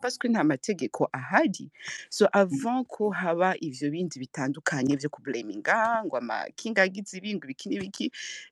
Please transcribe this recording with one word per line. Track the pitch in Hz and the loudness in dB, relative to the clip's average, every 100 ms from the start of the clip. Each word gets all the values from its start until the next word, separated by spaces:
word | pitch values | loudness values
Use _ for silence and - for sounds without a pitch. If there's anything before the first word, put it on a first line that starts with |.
parce | 247 - | -4 0
que | 240 | 2
nta | 226 | 4
mategeko | 151 147 - 190 117 - 143 | 4 4 0 -2 -2 0 -2
ahari. | 135 127 202 311 185 139 - - - - | -2 2 4 4 0 -10 -14 -12 -12 -4
So, | - 208 | 4 6
avant | 202 190 151 226 254 | 6 4 2 0 0
ko | 247 - 214 | -2 -2 -2
haba | 180 180 170 185 180 | 0 0 2 2 2
ivyo | 160 127 147 | -4 -4 -2
bindi | 160 180 131 | 0 -2 -4
bitandukanye | 127 - 135 143 - 147 131 143 | -8 -4 -2 -2 -2 0 2 2
vyo | 147 | -2
kublaminga, | - 139 123 107 101 101 214 220 233 | -6 -6 -6 -6 -4 0 2 2 0
ngo | 190 127 | -2 -4
amakinga | 120 110 73 - 220 208 | -4 -4 -6 -6 0 2
agize | 190 190 196 185 | 2 0 -10 -8
ibi, | 202 202 | -6 -6
ngo | 139 | -6
ibiki | 135 196 | -10 -4
n'ibiki, | 202 190 - - - - - - | -4 -4 -4 -6 -6 -12 -12 -14